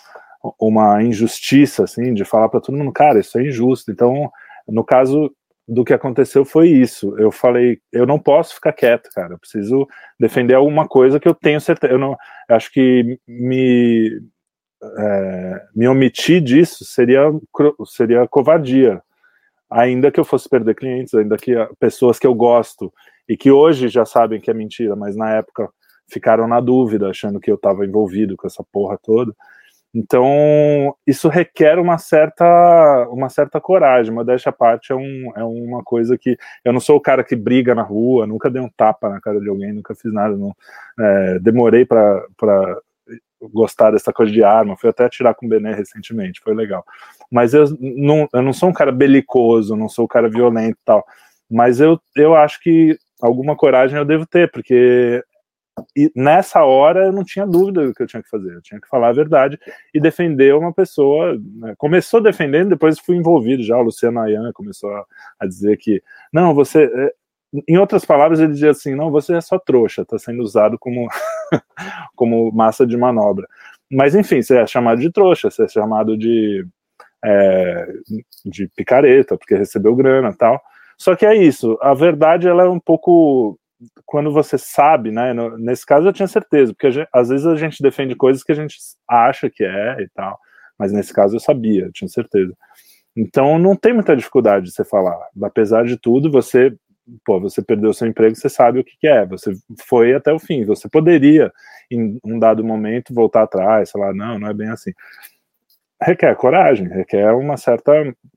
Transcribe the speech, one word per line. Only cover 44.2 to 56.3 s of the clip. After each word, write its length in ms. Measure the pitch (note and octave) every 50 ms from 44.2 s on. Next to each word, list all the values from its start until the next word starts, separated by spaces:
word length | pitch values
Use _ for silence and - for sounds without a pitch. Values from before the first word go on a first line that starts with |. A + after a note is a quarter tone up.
| A#2 G#2+
de 140 | G#2 A2+ A2
arma, 320 | G2 G#2 A2+ A2 G#2 F#2+
fui 140 | - - A#2
até 160 | A2 - B2
atirar 300 | B2 - - B2+ A#2+ A2
com 100 | - -
o 40 | A#2
Bené 240 | A2 A2 G#2 G#2+ G#2+
recentemente, 680 | G#2 G2+ - - A2 G2 - A#2 A2+ G2 F#2 F2+ -
foi 120 | - - G#2+
legal. 320 | A2 A2+ G2+ G2+ F#2 F2 _ - - - - _ _ _ _
Mas 240 | - A#2+ A#2+ A#2 A#2+
eu 120 | D3+ D3+ C#3+ D#3 C3+
não, 480 | B2+ C3+ B2 C3 C#3+ C#3+ D3+ D#3 D3+ D3 -
eu 80 | B2
não 100 | B2+ C3+
sou 160 | C3 - - F#3
um 60 | F3
cara 180 | - D3+ C#3
belicoso, 840 | B2+ B2 C#3+ C#3 C3+ C#3 B2 - - C3 A#2+ A2+ A#2 A2+ G#2+ G2+ A2 G#2+
não 100 | A2 G#2+
sou 160 | - - A#2
um 60 | A2
cara 200 | - B2 A#2 A2+
violento 480 | G#2+ A#2 B2 A#2+ A#2 A2+ A2 A2+ A2 -
e 80 | _
tal, 200 | - A2+ G#2 - - _ _ _ _ _ _ _ -
mas 300 | A2+ A2+ A#2+ B2 B2 A#2+
eu, 180 | D3 D#3+ E3 D#3+ _ _ -
eu 180 | - D3 D#3 E3
acho 280 | D#3 D3+ D3+ - -
que 360 | - F3 E3 E3 E3 D#3 D#3+ - _ _ _ _
alguma 340 | - A#2 A#2 B2 C3 D3 D3+
coragem 420 | - - C#3+ C3 B2+ C3 C3 C#3 D3
eu 80 | D3
devo 200 | C#3+ D#3 D#3+ D#3+
ter, 240 | - - F3 F3 E3
porque 720 | - - A2 - B2+ B2 B2 B2 B2 B2 B2 A#2+ A#2+ B2 - _ _ _ _ _ _ _ _ _ _ - - _ -
e 160 | C#3+ D3 D#3 -
nessa 480 | B2 C3 C#3+